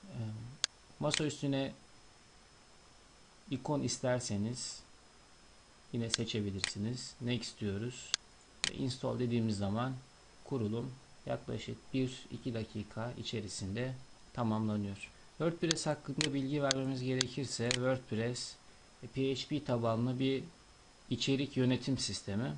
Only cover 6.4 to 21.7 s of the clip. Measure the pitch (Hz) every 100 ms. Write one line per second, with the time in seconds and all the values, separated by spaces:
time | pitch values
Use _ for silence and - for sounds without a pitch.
6.4 | 104 95 - 101 104 127 - - 120 123
7.4 | - - 104 98 117 123 - - - -
8.4 | - - - - 135 127 131 117 123 117
9.4 | 113 101 101 107 127 131 - - - -
10.4 | - 135 107 113 131 127 - - - 131
11.4 | - 117 - 117 - 131 131 131 - 123
12.4 | 131 113 107 - 101 - 117 120 113 -
13.4 | 101 - 98 104 127 127 - - - -
14.4 | 113 107 110 107 101 98 - - - -
15.4 | 160 170 170 165 - 147 - 131 147 139
16.4 | 135 147 139 135 131 131 127 131 127 -
17.4 | 127 - 117 120 127 131 131 107 117 123
18.4 | - - - - - - 127 127 135 131
19.4 | - 147 131 120 117 113 123 127 135 135
20.4 | - - - - - - - 120 - 135
21.4 | 139 131 127